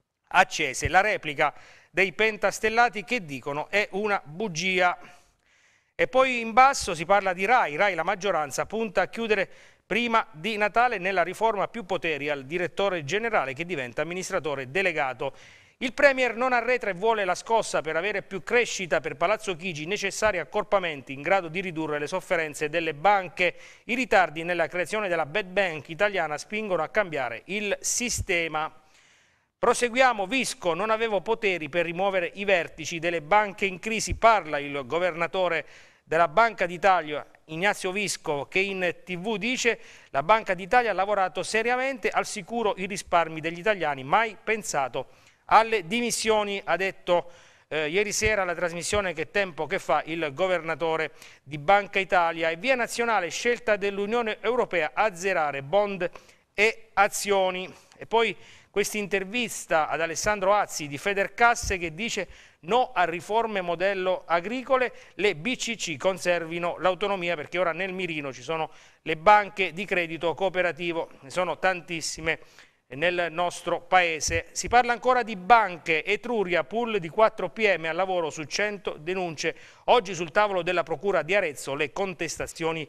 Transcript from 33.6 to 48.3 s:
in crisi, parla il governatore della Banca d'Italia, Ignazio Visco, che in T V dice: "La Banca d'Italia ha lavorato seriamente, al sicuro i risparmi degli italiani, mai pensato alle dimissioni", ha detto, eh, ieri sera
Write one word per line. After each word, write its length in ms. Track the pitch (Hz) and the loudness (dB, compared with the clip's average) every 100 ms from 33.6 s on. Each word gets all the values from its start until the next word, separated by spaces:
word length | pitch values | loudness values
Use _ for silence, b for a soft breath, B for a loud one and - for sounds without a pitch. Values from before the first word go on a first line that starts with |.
in 140 | 196 180 | -4 -4
crisi, 360 | 220 220 180 | -4 -4 -4
parla 440 | - 220 214 156 147 | 4 6 6 2 -4
il 240 | 143 143 | -4 -6
governatore 800 | 123 160 180 160 170 190 175 160 - B B B | -4 0 0 0 -2 0 0 0 -4 B B B
della 240 | _ 156 170 | _ 2 4
Banca 380 | 165 233 196 180 | 4 4 2 -4
d'Italia, 600 | 175 196 180 151 143 - - - | 2 4 4 2 -6 -8 -16 -12
Ignazio 440 | 160 202 190 190 | -2 0 0 -2
Visco, 560 | 190 190 - - 143 127 | -2 -4 -4 -2 -4 -2
che 120 | 185 | -2
in 360 | 196 190 180 - | -2 -2 -4 -4
T 140 | - 175 | -8 -8
V 220 | 196 208 | -4 -4
dice: 420 | 226 254 240 214 B B B | -2 0 0 -2 B B B
"La 120 | 135 | -2
Banca 320 | 160 220 202 | 4 4 2
d'Italia 360 | 180 185 247 233 | -4 2 2 4
ha 40 | |
lavorato 480 | 180 196 202 185 185 | 0 0 0 0 -2
seriamente, 680 | 160 220 226 247 262 254 208 | -2 0 0 0 -2 -4 -2
al 160 | 180 196 | -2 -2
sicuro 480 | 214 180 233 214 180 | -6 -6 -2 -2 -2
i 100 | 190 | -4
risparmi 540 | 196 - 175 165 160 | -8 0 2 2 -2
degli 180 | 160 170 | -6 -4
italiani, 460 | 185 202 151 135 | -2 0 -2 -4
mai 320 | 131 190 226 196 | 0 0 0 -4
pensato 680 | - 220 - 151 127 139 - b b b - | -4 -4 -2 -4 -2 -4 -10 b b b 4
alle 400 | 196 226 220 165 | 4 6 0 0
dimissioni", 760 | 233 240 - 220 214 208 196 | -2 0 -2 2 2 0 -4
ha 140 | - 170 | -2 -2
detto, 560 | 190 - - 175 - B B B _ | -2 -4 0 0 0 B B B _
eh, 220 | 151 151 | -4 0
ieri 240 | 180 208 | 0 0
sera 300 | - 214 | 0 0